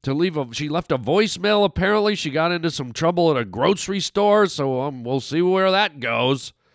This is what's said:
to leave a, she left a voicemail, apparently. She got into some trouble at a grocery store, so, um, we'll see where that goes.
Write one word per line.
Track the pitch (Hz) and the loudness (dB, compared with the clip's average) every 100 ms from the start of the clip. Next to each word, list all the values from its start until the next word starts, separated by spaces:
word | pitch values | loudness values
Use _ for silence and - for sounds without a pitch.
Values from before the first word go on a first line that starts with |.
to | - | -4
leave | 139 180 156 | 0 0 -2
a, | 127 | -6
she | 113 147 | -6 -4
left | 156 - | -4 -2
a | 135 | -4
voicemail, | 110 175 214 - 196 208 202 | 0 2 2 0 0 2 2
apparently. | - 190 214 208 | 2 2 2 2
She | 208 160 | 0 -2
got | 143 165 | 0 0
into | 175 160 | 0 -2
some | 147 127 | -4 -8
trouble | 113 165 175 165 | -2 0 2 2
at | 139 | 2
a | 110 | -2
grocery | 92 151 190 - 196 | 0 0 0 -2 -4
store, | - - 208 208 196 | -2 0 4 4 2
so, | - 139 127 | 0 -2 -2
um, | 139 131 | -4 -6
we'll | 117 135 | -4 -4
see | - 156 | -2 0
where | 180 190 190 | 2 2 2
that | 190 208 143 | 2 0 -4
goes. | 123 117 123 135 - _ _ | -4 0 2 0 -4 _ _